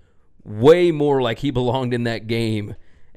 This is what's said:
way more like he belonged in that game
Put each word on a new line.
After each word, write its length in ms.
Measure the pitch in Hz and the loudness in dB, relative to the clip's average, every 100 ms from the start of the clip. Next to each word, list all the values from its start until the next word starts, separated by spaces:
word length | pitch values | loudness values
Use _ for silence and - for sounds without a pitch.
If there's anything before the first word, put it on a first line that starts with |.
| _ _ _ _ | _ _ _ _
way 480 | - 104 127 175 175 | -14 2 6 6 4
more 280 | 151 147 135 | 2 0 2
like 200 | 120 113 | 0 -2
he 100 | 143 | -4
belonged 420 | 123 123 131 123 | -2 -2 -2 -2
in 120 | 123 | -2
that 220 | 117 113 110 | -4 -6 -6
game 480 | 117 113 107 101 - - - - | -4 -2 -4 -8 -14 -20 -20 -20